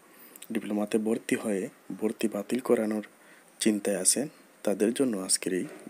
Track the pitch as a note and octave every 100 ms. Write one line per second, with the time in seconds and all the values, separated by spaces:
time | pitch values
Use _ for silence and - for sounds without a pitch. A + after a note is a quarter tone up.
0 | - - - - - A2+ G2+ G#2 G#2+ A2+
1 | A2 A#2 - A#2+ A2 G2 A2+ - - F#2+
2 | G#2+ - A2 G#2 - A#2+ - A#2+ G#2+ G#2+
3 | - - - - - - A2 G#2 G2+ F#2+
4 | F2+ A2 D3 - - - - G2 G#2+ B2
5 | C3 G2+ F#2 - - F2+ D#2+ -